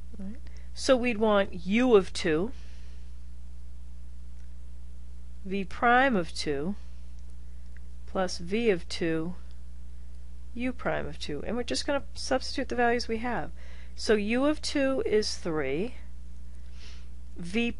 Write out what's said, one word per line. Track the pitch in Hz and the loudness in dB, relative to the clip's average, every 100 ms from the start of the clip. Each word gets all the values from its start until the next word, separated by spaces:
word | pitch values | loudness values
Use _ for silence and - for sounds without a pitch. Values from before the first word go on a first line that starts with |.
| - - | -4 -4
Right? | 196 226 - - - | -4 -4 -4 -4 -4
So | - - 254 | -2 4 4
we'd | 240 208 | 4 2
want | 220 202 196 175 | 4 4 2 -2
u | 180 220 254 | 2 4 8
of | 214 180 | 8 6
two, | - 175 156 226 - - - - - - - - - - - - - - - - - - - - - - - - - - - - - | 0 2 2 0 -2 -4 -4 -4 -4 -4 -4 -4 -4 -4 -4 -4 -4 -4 -4 -4 -4 -4 -4 -4 -4 -4 -4 -4 -4 -4 -4 -4 -4
v | 190 196 | -2 -2
prime | 185 - 240 247 269 208 | -2 2 6 8 6 4
of | 165 | 2
two, | - 151 139 165 208 - - - - - - - - - - - - | 0 0 0 0 -2 -2 -4 -4 -4 -4 -4 -4 -4 -4 -4 -4 -4
plus | - 190 180 - | -2 0 0 -2
v | 175 214 233 | 0 2 4
of | 175 - | 2 2
two, | - 165 160 170 175 - - - - - - - - - - - | 0 2 2 0 -2 -4 -4 -4 -4 -4 -4 -4 -4 -4 -4 -4
u | 233 254 | -2 -2
prime | 247 160 151 143 | -2 0 0 -2
of | - | -4
two. | - 147 - | -4 -2 -2
And | 240 | -2
we're | |
just | 247 262 - | -2 -2 0
gonna | 277 - | 0 0
substitute | - - 262 - - 254 | -4 0 0 0 -2 -2
the | |
values | 240 240 240 233 | 2 4 4 0
we | 226 | -2
have. | 247 202 - - - - - | 0 -2 -2 -4 -4 -4 -4
So | - - | -2 4
u | 214 208 247 285 | 4 4 4 4
of | 302 | 2
two | - 294 269 262 - | 0 2 2 2 2
is | 214 208 - | 2 2 -2
three, | 175 156 135 147 240 - - - - - - - - - - - - - - - | 0 0 2 0 0 -2 -4 -4 -4 -4 -4 -4 -4 -4 -4 -4 -4 -4 -4 -4
v | 175 220 233 | -2 0 0